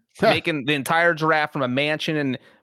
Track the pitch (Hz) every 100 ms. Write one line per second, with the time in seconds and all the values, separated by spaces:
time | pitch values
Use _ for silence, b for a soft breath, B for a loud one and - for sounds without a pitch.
0 | _ - 220 180 170 156 135 147 120 165
1 | 170 160 156 156 151 156 127 127 147 156
2 | - 156 143 123 b b